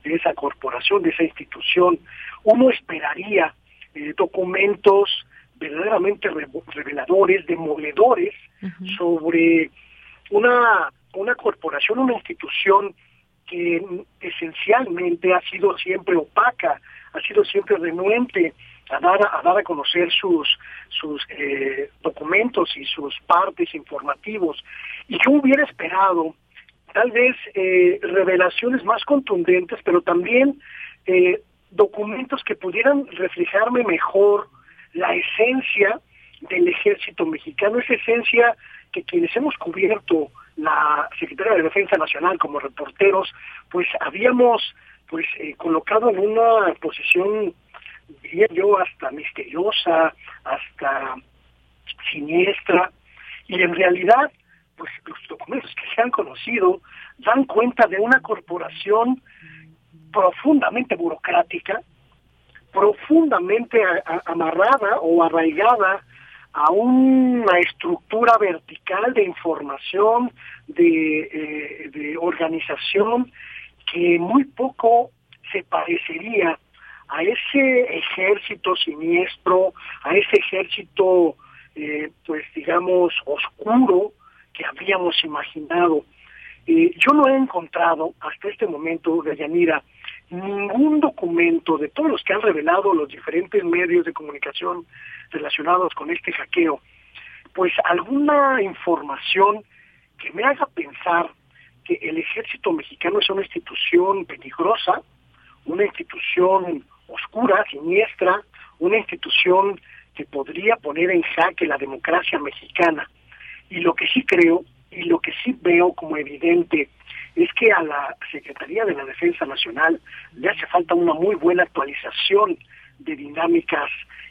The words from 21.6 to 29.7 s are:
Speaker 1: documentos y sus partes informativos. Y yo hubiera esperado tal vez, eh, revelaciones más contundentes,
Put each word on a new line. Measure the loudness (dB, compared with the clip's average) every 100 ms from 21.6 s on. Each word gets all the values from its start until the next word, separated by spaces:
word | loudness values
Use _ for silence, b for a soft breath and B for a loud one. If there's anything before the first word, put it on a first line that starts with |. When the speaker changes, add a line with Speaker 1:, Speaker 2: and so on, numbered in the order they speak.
| -4 -6 -8 _
Speaker 1:
documentos | -8 -6 -2 0 0 -2 -4 -4
y | -10
sus | -8 -10 -8 0
partes | 2 2 -2 -6
informativos. | -8 -12 -10 -8 -8 -8 -4 -4 -4 B B B B -8
Y | 0
yo | 2
hubiera | 4 4 2
esperado | -2 -6 -6 0 2 2 -2 -8 _ b b _ _
tal | -2 0
vez, | 2 2 0 -6
eh, | -4 2 4 4 2
revelaciones | 0 0 2 2 2 0 -2 -2
más | -2 -2
contundentes, | 0 0 0 0 2 2 0